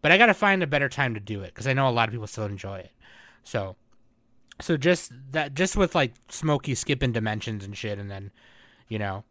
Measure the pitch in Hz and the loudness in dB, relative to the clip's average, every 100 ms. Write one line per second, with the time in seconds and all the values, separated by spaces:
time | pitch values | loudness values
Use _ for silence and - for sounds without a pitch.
0 | 151 190 233 190 208 190 165 143 135 - | 6 6 6 6 4 2 2 0 0 0
1 | 131 110 101 104 95 - 117 131 135 117 | -2 -2 -6 -8 -8 -6 -2 2 2 4
2 | 110 117 107 - 104 101 98 98 85 _ | 0 0 -8 -6 -6 -6 -10 -12 -14 _
3 | - - - _ - 117 95 95 _ _ | -20 -20 -20 _ -6 -6 -6 -10 _ _
4 | _ _ _ _ _ - - 160 156 175 | _ _ _ _ _ -14 -2 2 4 2
5 | - 123 135 151 143 135 185 - 180 175 | 0 -14 -6 -4 -4 0 0 2 2 4
6 | 131 - _ - 156 143 - 123 - 135 | 0 -2 _ -4 0 0 0 -4 -2 0
7 | 131 117 110 107 117 107 98 101 110 101 | 2 0 -2 -4 -6 -8 -8 -10 -8 -6
8 | 101 98 98 _ _ - - _ _ 110 | -8 -10 -12 _ _ -20 -20 _ _ -4
9 | 101 95 - | -4 -6 -12